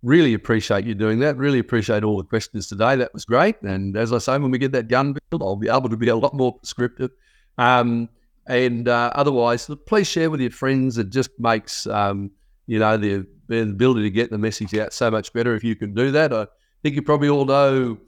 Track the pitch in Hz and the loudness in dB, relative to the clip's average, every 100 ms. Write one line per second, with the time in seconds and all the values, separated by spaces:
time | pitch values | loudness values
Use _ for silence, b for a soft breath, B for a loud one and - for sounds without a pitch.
0 | 120 160 151 107 - 113 - 101 104 104 | 6 6 6 2 0 -2 0 -2 -2 -2
1 | 110 110 143 139 139 135 113 117 104 107 | 0 2 0 0 0 0 0 -2 0 0
2 | 107 104 90 113 - 107 92 98 113 135 | 0 -2 -2 -4 -4 -10 -10 -2 0 2
3 | 123 - - 120 185 226 101 95 98 101 | 0 -6 -2 2 2 0 -6 -4 -4 -2
4 | 113 117 - 135 139 127 135 131 113 123 | -2 -2 0 0 0 0 0 -2 0 0
5 | 139 143 _ - 98 98 110 120 131 110 | 0 -4 _ -6 -4 -4 0 0 0 0
6 | 117 113 139 143 127 113 - - 120 - | 0 2 0 0 -2 -2 -14 -4 -4 -4
7 | 127 _ _ _ _ - 123 123 120 117 | -10 _ _ _ _ 0 4 4 4 0
8 | 117 _ _ _ - 127 127 120 117 120 | -4 _ _ _ -4 0 0 0 0 0
9 | 120 - 143 131 120 120 - 147 - 214 | 0 0 0 2 2 0 -6 -16 -2 0
10 | 190 - 160 156 123 - 131 135 131 117 | 0 0 -2 0 -4 -2 0 2 0 0
11 | 98 120 127 127 117 113 - - - 107 | -2 -2 -2 _ 0 0 -2 -10 -6 -2
12 | 101 101 98 _ _ _ - 110 107 110 | -2 -2 -8 _ _ _ -4 0 2 2
13 | 104 98 95 - _ 113 110 98 127 120 | 0 -2 -6 -18 _ -2 -2 2 2 4
14 | 104 98 117 107 110 104 104 107 104 - | 0 0 -2 -2 -4 -4 -4 -4 -4 -2
15 | 117 110 101 117 120 113 117 110 107 101 | 0 0 -4 -4 -2 -2 -2 -4 -4 -2
16 | 135 143 156 117 107 _ _ _ 151 139 | 0 2 2 0 -6 _ _ _ -4 -4
17 | 147 147 143 143 135 139 139 135 127 110 | 0 2 2 2 2 4 4 2 -2 -6